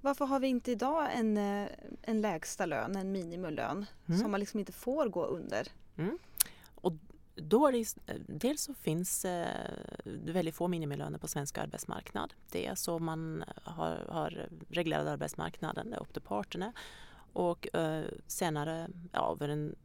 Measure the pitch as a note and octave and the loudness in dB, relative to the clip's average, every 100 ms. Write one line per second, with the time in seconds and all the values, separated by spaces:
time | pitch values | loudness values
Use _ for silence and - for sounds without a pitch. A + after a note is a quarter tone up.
0 | C#4 C#4 C#4 C4+ C4 B3 B3 A#3+ C4 D#4+ | 2 2 4 6 6 4 2 2 4 4
1 | D4 - A3 G#3 G3+ G3+ G3+ - - - | 4 4 4 6 4 2 0 -6 -12 -10
2 | - A3 G#3+ E3 - - F#3 C#3 A2+ G3 | 0 4 4 2 -2 -2 0 2 0 0
3 | F#3+ G3 E3+ E3+ F3+ D3+ A2+ E3+ G3+ - | 0 0 -2 -4 -4 -2 0 -2 -4 -10
4 | - E3+ A3+ G3+ G3+ G#3+ G3 - - C#4 | 2 4 4 2 0 -2 -4 -4 -2 2
5 | C4+ F3 D#3+ F3 - G#2 - - - - | 2 2 0 0 0 -2 -2 -8 -16 -2
6 | E3+ E4 - - - - - - F3+ D#3+ | 0 -2 -8 2 2 2 -20 -2 -2 -2
7 | - - - - D#3 G#3+ D4 B3 A3 - | -10 -20 -16 -10 4 8 8 6 0 -4
8 | - - - - A#3 D4+ - C4+ - D#3+ | -8 -8 -6 -2 0 0 -4 -4 0 0
9 | F#3 - F#3+ F3 E3+ - - - - - | 0 0 0 0 -2 -2 -4 -8 -10 -10
10 | - - D#3 E3+ D#3+ D#3+ F3 F3 D3+ C#3+ | -10 -6 -2 0 0 2 0 2 0 -2
11 | D3 D3+ - - C#3+ - - - - - | -4 -4 -4 -2 -4 -4 -4 -4 -6 -6
12 | - G3+ - - - F3+ F3+ F#3+ - E3+ | -4 -4 -4 -8 -6 -2 -2 -2 -2 0
13 | E3 D#3+ D#3+ D#3+ - - - E3 D#3+ E2+ | 0 -2 -4 -6 -6 -10 -10 -2 -2 -2
14 | - E3+ D#3 E3 - D#3+ D#3+ E3+ E3 D3+ | -4 -2 -2 -4 -8 -10 -4 0 2 2
15 | D3 C#3+ D3+ - D#3+ - D#3 - G#3+ A#3+ | 2 0 -2 -2 -4 -4 -4 -4 -4 -6
16 | - - - G#3 G3+ - G3 - - - | -6 -10 -4 -4 -2 -4 -4 -6 -14 -14
17 | - - - - F3+ E3+ - - D#3+ D#3 | -16 -18 -8 0 2 2 -2 0 0 0
18 | - - - - F3+ D3+ D3 E3 E3 F3+ | -4 -8 -8 0 2 2 0 -2 -4 -8
19 | E3+ - - E2 D3 D3 D3+ - | -4 2 2 2 0 0 0 -4